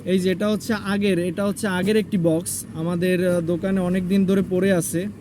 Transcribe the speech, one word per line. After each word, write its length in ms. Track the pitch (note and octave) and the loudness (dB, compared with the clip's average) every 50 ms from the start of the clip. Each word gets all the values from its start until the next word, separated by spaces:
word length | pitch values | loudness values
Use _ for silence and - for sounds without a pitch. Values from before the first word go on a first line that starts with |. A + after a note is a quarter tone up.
| - | 0
এই 140 | F#3 F#3 F#3+ | 0 0 2
যে 120 | F3+ F#3+ | 2 0
এটা 180 | F#3 F3 G#3+ G#3 | 0 0 0 0
হচ্ছে 260 | G#3+ G3+ - - A3 | 0 -2 -2 -4 -4
আগের, 440 | G3+ G#3 G3 G3+ G3+ G3+ G#3 F#3 E3+ | -4 -2 -2 -2 0 2 2 2 2
এটা 260 | F3 F3+ E3 G#3 G3+ | 0 -2 -2 -2 -2
হচ্ছে 240 | G#3 G3 - A3 G3+ | -2 -2 -2 -4 -2
আগের 280 | F#3 F3+ F3+ G3+ G#3+ | -2 0 0 2 2
একটি 220 | A3 G3+ G#3 - F#3 | 0 0 0 -2 2
বক্স, 420 | E3 F3 D#3+ E3 F3+ - - - - - - | 2 2 2 2 -2 -4 -8 -8 -10 -10 -8
আমাদের, 540 | D#3 D#3+ E3+ F3+ E3+ F3 F#3 F#3 F3 F#3 F3+ | -4 -4 -2 -2 0 0 2 2 2 2 2
আহ, 120 | F3 F3 | 2 2
দোকানে 400 | E3 D#3+ F3 D#3+ G3 F#3+ G3 F#3+ | 0 0 -2 -2 0 -2 0 0
অনেক 280 | F3+ F3+ F3+ F#3+ F3+ F3 | 0 0 0 0 0 2
দিন 180 | G3 G3 F#3+ | 2 2 4
ধরে 160 | F3 G3 G3 F#3 - | 4 2 2 2 0
পড়ে 220 | F#3 F3+ F#3+ G3 | 0 2 2 4
আছে। 340 | F#3+ E3+ D#3+ - - E3 F#3 G#3+ G3+ - | 2 2 0 -2 -4 -4 -4 -6 -10 -12